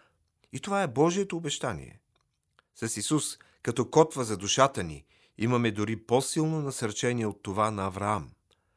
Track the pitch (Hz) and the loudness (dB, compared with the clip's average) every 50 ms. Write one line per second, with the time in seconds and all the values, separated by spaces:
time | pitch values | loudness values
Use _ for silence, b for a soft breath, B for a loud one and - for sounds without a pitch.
0 | b b b _ _ _ _ _ _ _ - 135 - 202 196 202 190 139 113 135 | b b b _ _ _ _ _ _ _ -12 -10 -6 -2 -2 0 -2 0 2 2
1 | 156 170 175 202 196 196 180 170 170 143 - - - 127 92 71 65 - - - | 2 2 2 0 -2 -2 -4 -6 -6 -6 -6 -4 -4 -6 -6 -6 -10 -14 -18 -20
2 | _ _ _ _ _ _ _ _ _ _ _ _ _ _ _ - 117 113 - 107 | _ _ _ _ _ _ _ _ _ _ _ _ _ _ _ -8 -6 -6 -4 -4
3 | - - 151 147 - - - b b b b b - 123 117 - 117 120 - 156 | -2 0 0 0 0 -4 -8 b b b b b -4 -2 0 0 0 6 6 6
4 | 160 160 - 139 120 110 107 90 101 101 - 135 135 135 - 110 90 80 73 71 | 6 6 4 -4 -4 -2 -4 -2 -2 2 4 6 6 6 4 0 -6 -6 -8 -12
5 | b b b b b b b - 107 120 123 120 120 110 101 107 104 110 113 110 | b b b b b b b -2 0 2 2 2 2 2 0 0 -2 -2 -2 -4
6 | - - 117 123 - - - 160 156 160 160 156 143 135 127 - 120 107 101 - | 0 2 2 4 4 2 0 0 0 0 0 -2 -2 -4 -4 -4 -4 -4 -2 -2
7 | 127 123 123 120 110 104 98 - - 104 95 107 104 110 104 101 95 98 92 95 | -2 0 0 0 -2 -2 -4 -6 -6 -4 0 0 0 0 0 -2 -4 -4 -4 -2
8 | 101 104 107 95 71 60 - _ _ _ _ _ _ _ _ | -2 -2 -2 -2 -4 -8 -14 _ _ _ _ _ _ _ _